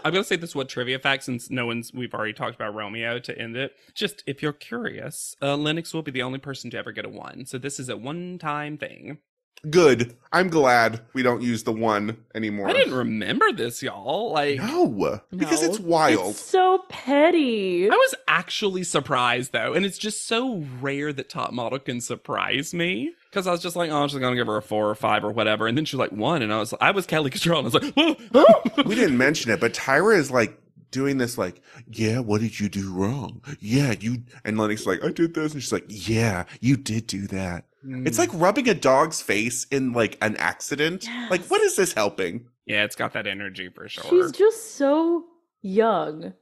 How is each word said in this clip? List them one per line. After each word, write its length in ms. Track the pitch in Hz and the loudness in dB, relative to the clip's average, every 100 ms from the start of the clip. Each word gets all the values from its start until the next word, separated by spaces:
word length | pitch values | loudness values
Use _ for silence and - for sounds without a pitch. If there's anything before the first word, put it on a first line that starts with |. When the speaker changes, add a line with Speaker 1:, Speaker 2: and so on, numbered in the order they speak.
Speaker 1:
I'm 100 | 151 | 0
gonna 100 | 180 | 0
say 140 | 185 185 | 0 -4
this 180 | 170 143 | -4 -8
one 120 | 131 | -6
trivia 300 | - 123 131 | -6 -4 -2
fact 240 | 143 135 | 0 -2
since 280 | - 123 - | -2 -8 -6
no 140 | 127 120 | -4 -4
one's, 260 | 117 117 | -4 -8
we've 200 | 127 120 | -10 -10
already 200 | 117 107 | -6 -6
talked 220 | 101 120 113 | -6 -8 -6
about 180 | 110 | -8
Romeo 460 | 104 104 110 117 120 | -8 -8 -6 -6 -6
to 180 | 120 - | -8 -10
end 200 | 117 120 | -8 -6
it. 160 | 139 _ _ | -8 _ _
Just 300 | - 208 - - | -6 -6 -6 -10
if 160 | 135 | -4
you're 120 | 151 | -6
curious, 840 | 147 - 233 240 - - - - - | -6 -10 -8 -8 -10 -12 -12 -14 -6
uh, 140 | 139 143 | -4 -2
Lennox 360 | 151 160 165 | -2 -2 -4
will 80 | 165 | -8
be 80 | 151 | -6
the 100 | 131 | -6
only 160 | 123 131 | -6 -6
person 320 | 143 135 120 | -10 -12 -10
to 60 | 113 | -10
ever 140 | 101 | -10
get 120 | 107 107 | -10 -12
a 40 | |
one. 360 | 104 - - 139 | -12 -16 -14 -12
So 120 | 131 | -10
this 200 | 143 139 | -10 -10
is 100 | 127 | -8
a 80 | 107 | -8
one-time 800 | 120 165 180 180 156 147 147 151 | -8 -10 -10 -10 -6 -6 -8 -10
thing. 400 | - - 98 147 _ _ _ _ 151 | -12 -12 -16 -18 _ _ _ _ 2
Speaker 2:
Good. 440 | 156 160 120 120 - _ | 6 8 6 2 -6 _
I'm 180 | 165 185 | 0 2
glad 520 | 160 135 123 113 113 - | 4 6 6 4 0 -8
we 100 | 131 | 0
don't 180 | 123 120 | 2 2
use 220 | 120 113 | 0 -2
the 80 | 120 | -2
one 520 | 110 113 104 104 113 _ - | 0 2 2 -2 -8 _ -6
anymore. 340 | 110 104 98 | -4 -4 0
Speaker 1:
I 40 | |
didn't 200 | 480 494 | 2 2
remember 580 | 131 117 110 104 202 415 | 0 -2 -2 -2 2 2
this, 300 | 226 120 - | 2 -4 -4
y'all. 500 | 127 98 101 165 226 | -8 -8 -4 -4 0
Like, 260 | 151 143 139 | 0 0 0
Speaker 2:
No, 600 | 202 330 359 104 80 113 _ 180 | -2 2 2 2 -2 -2 _ -4
because 280 | 151 160 | 0 2
Speaker 3:
No. 40 | 160 | 2
Speaker 2:
it's 100 | 208 | -2
wild. 500 | 175 165 156 110 92 | 2 4 6 4 0
Speaker 3:
It's 120 | - | -8
so 420 | - 381 370 370 381 | 0 4 4 4 0
petty. 1000 | - - 285 311 349 269 226 190 175 190 | -12 0 4 6 4 2 0 0 2 4
Speaker 1:
I 60 | 370 | 6
was 180 | 523 - - | 4 2 0
actually 560 | 160 180 - 208 185 | 0 0 -2 -2 -2
surprised, 680 | 180 160 143 131 123 123 123 | -2 -2 0 2 2 0 -2
though. 200 | 120 113 | -2 0
And 100 | 151 | 0
it's 140 | 196 - | -2 -4
just 300 | 214 214 - | -8 -8 -4
so 360 | 226 262 214 143 127 | -2 -2 -4 -8 -6
rare 320 | 139 139 147 | -6 -4 -4
that 180 | 139 - | -6 -8
Top 240 | 135 120 | -6 -6
Model 260 | 120 117 135 | -4 -4 -4
can 220 | - 123 | -6 -6
surprise 680 | - 117 - 107 95 127 165 | -6 -10 -6 -2 0 -2 -2
me. 420 | 175 170 190 285 339 _ | -4 -2 -2 -6 -10 _
'Cause 160 | 208 185 | -4 -2
I 40 | |
was 100 | 175 | -2
just 140 | 180 170 | -2 -4
like, 140 | 170 | -2
"Oh, 160 | 151 143 | 0 0
she's 120 | 139 | 0
gonna 160 | 127 123 | 0 0
give 100 | 117 | 0
her 100 | 107 | -2
a 40 | |
four 280 | - 107 104 | -2 0 0
or 40 | 107 | 0
five 280 | 110 107 | 2 2
or 80 | 104 | 0
whatever." 340 | 110 107 110 110 | 0 2 2 0
And 80 | 117 | 0
then 80 | 156 | -2
she's 140 | 131 | -2
like, 120 | 117 | -2
"One." 300 | 101 113 165 | 0 0 0
And 100 | 110 | 0
I 60 | 107 | -2
was, 140 | 107 - | -2 2
I 120 | - | 2
was 140 | 196 180 | 2 0
Kelly 220 | 156 143 | -2 -2
Control. 280 | - 170 165 | -2 0 2
And 60 | 123 | 2
I 20 | |
was 120 | 127 | 2
like, 100 | 285 - | 2 2
"Whoa." 880 | 320 - - 247 370 - - - | 2 2 4 8 10 10 6 0
<laughs> 20 | 269 | 0
Speaker 2:
We 80 | 220 | 4
didn't 220 | 208 123 | 4 4
mention 320 | 131 156 117 | 4 2 0
it, 80 | 101 | 2
but 140 | 113 | 2
Tyra 420 | - - 135 196 214 | -2 2 4 6 4
is, 120 | 131 | 4
like, 260 | 123 107 - _ _ _ | 2 0 -2 _ _ _
doing 260 | 127 139 135 | -2 0 0
this, 180 | 120 120 | 0 -2
like, 240 | 92 - _ - 120 | -4 -6 _ -20 -18
"Yeah, 280 | 110 110 117 | -2 0 0
what 220 | 117 107 | 0 0
did 180 | 113 - | 0 -2
you 100 | 104 | -4
do 240 | 98 98 | -4 -4
wrong? 480 | 92 98 135 110 113 - 147 | -2 0 -2 -8 -12 -16 -14
Yeah, 340 | 101 127 143 104 | 0 2 2 0
you," 240 | 104 123 120 - - | -4 -6 -8 -10 -4
and 120 | 107 | 0
Lennox 240 | 107 107 | 0 0
is 60 | - | -2
like, 160 | 92 | -2
"I 80 | 160 | -2
did 220 | - 165 | 0 0
this." 200 | 165 156 | 0 -4
And 80 | 147 | -6
she's 120 | 120 | -4
like, 120 | 101 - | -4 -4
"Yeah, 580 | 104 90 113 123 92 87 - | -12 -2 0 2 0 -6 -4
you 160 | 117 135 | 2 2
did 280 | 92 110 113 | 0 -6 -4
do 180 | 95 98 | -8 -6
that." 380 | 95 92 87 - _ 135 | -4 -4 -6 -12 _ -12
Speaker 1:
Mm. 220 | 127 135 | -4 -2
Speaker 2:
It's 100 | 233 | 0
like 120 | 349 | 0
rubbing 340 | 170 180 214 247 | 4 2 4 2
a 60 | |
dog's 480 | 170 135 131 160 - | 2 4 4 4 -2
face 440 | - 104 113 120 - | -2 0 0 -4 -4
in, 220 | 139 131 | -2 0
like, 240 | 120 110 - | 0 0 0
an 140 | 107 104 | -2 0
accident. 640 | 80 - - 143 156 185 226 | -2 -4 -8 -2 -2 -2 -10
Speaker 3:
Yes. 240 | 240 240 | -10 -2
Speaker 2:
Like, 120 | 180 180 | -2 0
what 160 | 403 | 2
is 140 | 415 - | 2 2
this 180 | 180 | 0
helping? 540 | - 104 - 92 107 - _ - | 2 -2 0 -4 -6 -14 _ -4
Speaker 1:
Yeah, 180 | 104 104 | -2 -2
it's 100 | - | -2
got 180 | 113 | -4
that 140 | - 104 | -4 -6
energy 420 | 98 101 95 92 | -6 -10 -12 -16
for 180 | - - | -14 -16
sure. 160 | - - | -12 2
Speaker 3:
She's 220 | 349 359 | 4 4
just 440 | 247 415 440 - - | 4 4 4 -10 0
so 500 | 277 302 330 339 330 _ _ _ | 2 4 4 0 -2 _ _ _
young. 720 | 196 190 226 190 151 156 175 190 | -2 2 4 2 -2 -8 -12 -16